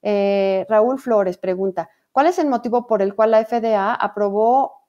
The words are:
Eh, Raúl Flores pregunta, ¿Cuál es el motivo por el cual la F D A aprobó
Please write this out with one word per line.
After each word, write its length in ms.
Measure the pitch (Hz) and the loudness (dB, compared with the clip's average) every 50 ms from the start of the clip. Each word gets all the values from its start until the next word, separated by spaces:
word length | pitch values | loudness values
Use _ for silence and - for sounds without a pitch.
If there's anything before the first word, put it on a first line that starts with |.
| - | -4
Eh, 640 | 208 208 202 202 202 202 196 196 196 190 190 185 190 | -2 -2 0 0 0 0 0 0 0 0 -2 -2 0
Raúl 300 | 220 214 214 247 262 262 | 2 2 2 2 0 -4
Flores 400 | - 247 233 208 196 185 180 - | -2 0 0 2 2 0 -4 -6
pregunta, 500 | - 185 185 180 190 196 180 175 165 - _ _ _ _ _ | -4 -6 -4 -2 -4 -4 -4 -6 -10 -10 _ _ _ _ _
¿Cuál 140 | 262 277 330 | 0 2 2
es 100 | 359 359 | 2 0
el 80 | 320 | -2
motivo 400 | 294 262 233 - 240 214 247 233 | 0 -2 -2 -2 -2 -2 -2 -2
por 160 | 240 226 208 196 | 0 0 0 0
el 140 | 196 196 | -2 0
cual 160 | - 220 226 226 | 0 2 4 4
la 80 | 220 | 2
F 200 | 226 220 - 233 | 2 2 -4 -2
D 140 | 220 226 220 | -2 0 0
A 180 | 202 196 202 240 | 0 0 -2 -2
aprobó 920 | - - - - - 208 202 196 208 220 226 247 269 277 - - _ _ | -2 -4 -6 -4 -2 -4 -2 0 0 2 2 2 2 0 -2 -6 _ _